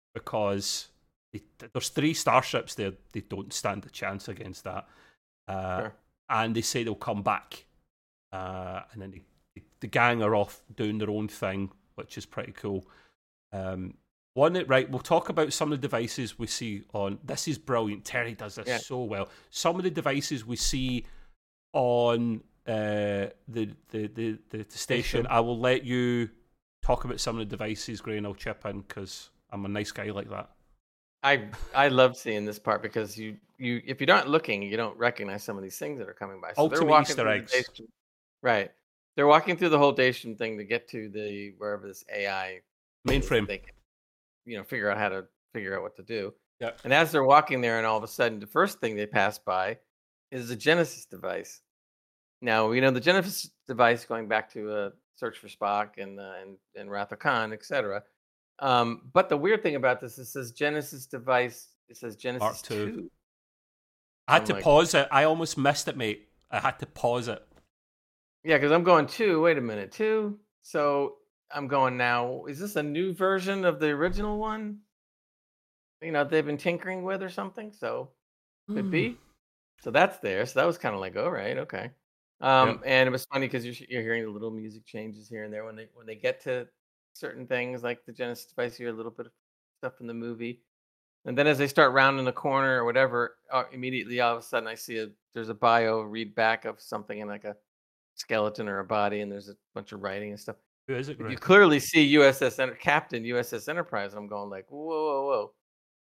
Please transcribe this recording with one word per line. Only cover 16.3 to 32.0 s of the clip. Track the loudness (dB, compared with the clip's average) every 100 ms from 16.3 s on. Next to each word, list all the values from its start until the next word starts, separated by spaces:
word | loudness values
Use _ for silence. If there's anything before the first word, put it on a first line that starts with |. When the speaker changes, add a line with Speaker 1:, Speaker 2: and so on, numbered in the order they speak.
| -6
Speaker 1:
we | -8
see | -6 -6 -8 -8
on, | -4 -4 -6
this | -8 -6 -4
is | -6
brilliant. | -2 0 0 -4
Terry | -6 -4 -4
does | -8 -12 -8
this | -4
Speaker 2:
Yeah. | -4
Speaker 1:
so | -4 -6
well. | -4 -4 -6 -10 _
Some | -2 0 0
of |
the | -2
devices | -2 0 0 -2 -6 -6
we | -2
see | 0 0 -2 -4 -6 -16 -20 _ _ _ _
on, | 0 2 4 4 2 0 -4 -8 _ -4
uh, | -2 0 0 0 0 -4 -8 -10
the, | -4 -4 -6 _
the, | -6 -6
the, |
the, | -4 -4 -6 _
the | -12 -10
station, | -8
Speaker 2:
Station. | -4 -2 0 0 2
Speaker 1:
I | 2
will | 2 2
let | 2 2
you | 0 0 2 0 -2 -6 _ _ _ _
talk | 0 0
about | -2 -6
some | -4 -4
of | -6
the | -6
devices, | -6 -6 -8 -10
Gray, | -6 -6
and | -6
I'll |
chip | -8 -10 -8 -10
in | -10
'cause | -12 -12 -12 -14 -18 _ _
I'm | -8
a | -4
nice | -4 -4
guy | -6 -8
like | -8 -8
that. | -10 -12 _ _ _ _ _ _ _
Speaker 2:
I, | 2 2 0 -10 -4
I | 2 6
love | 8